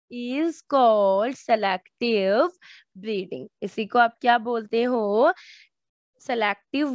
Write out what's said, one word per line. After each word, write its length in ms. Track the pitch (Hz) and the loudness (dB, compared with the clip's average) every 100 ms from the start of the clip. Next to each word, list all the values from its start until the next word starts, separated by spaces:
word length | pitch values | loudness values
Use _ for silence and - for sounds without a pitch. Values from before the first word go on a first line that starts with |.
| - | -16
Is 460 | 240 240 269 330 - - | -10 -6 -4 -4 -6 -2
called 640 | 277 233 214 196 190 240 269 | 4 4 4 2 2 -2 -6
selective 1080 | - 185 196 185 _ - 240 214 190 220 349 _ - - _ 190 | -2 0 0 -4 _ -4 0 2 2 2 0 _ -20 -20 _ -14
breeding। 480 | 214 202 185 127 139 - | -8 -6 -6 -12 -14 -12
इसी 240 | 202 - 202 | -10 -8 -2
को 120 | - | 0
आप 180 | 226 - | 0 0
क्या 180 | 247 240 | 0 0
बोलते 440 | 226 233 208 226 | 0 -6 -4 -2
हो? 500 | 247 247 208 208 302 381 - - _ _ _ _ _ _ | 0 -2 0 2 2 0 -10 -20 _ _ _ _ _ _
सिलेक्टिव 680 | - 233 208 202 - 277 294 | -6 -2 -2 -4 -6 -4 -2